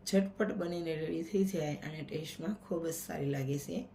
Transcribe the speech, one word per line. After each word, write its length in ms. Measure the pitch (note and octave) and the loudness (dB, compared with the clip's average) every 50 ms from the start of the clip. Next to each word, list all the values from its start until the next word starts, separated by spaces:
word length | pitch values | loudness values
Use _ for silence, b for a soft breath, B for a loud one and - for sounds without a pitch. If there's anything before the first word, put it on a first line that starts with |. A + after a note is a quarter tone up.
| - - | 0 6
ઝટપટ 420 | G3 G3 G3 G3 - - G#3+ F#3+ - F#3+ | 6 6 6 4 2 0 0 2 2 0
બનીને 340 | F3 E3+ F3 F3 E3+ E3 D#3+ D#3 | 0 0 0 0 0 0 0 0
રેડી 220 | D#3+ D#3+ E3 E3 E3 - | 0 0 0 -2 -2 2
થઈ 140 | - F#3+ G3 F#3+ F#3+ | 4 4 4 4 4
જાય 200 | E3 D3+ D3 D3 C#3+ - | 0 0 0 0 -2 -4
અને 140 | D3+ D#3 D#3 C#3+ | -8 -6 -6 -6
ટેસ્ટમાં 520 | C3+ - D#3 D#3+ D#3 - - D#3+ F3 G#3+ - - | -4 -4 -6 -6 -6 -8 -4 -4 -4 -4 -4 -4
ખૂબ 180 | - F#3+ E3+ E3 | -2 -2 0 0
જ 60 | E3 D#3 - | -2 -2 -4
સારી 320 | - - - D3+ C#3+ C#3 C#3 | -6 -6 -4 -2 0 0 0
લાગે 220 | C#3 C3+ C3+ C#3+ C#3+ C#3 | 0 0 0 0 -2 -2
છે. 120 | - E3+ G#3+ C4 - | -2 -4 -4 -4 -6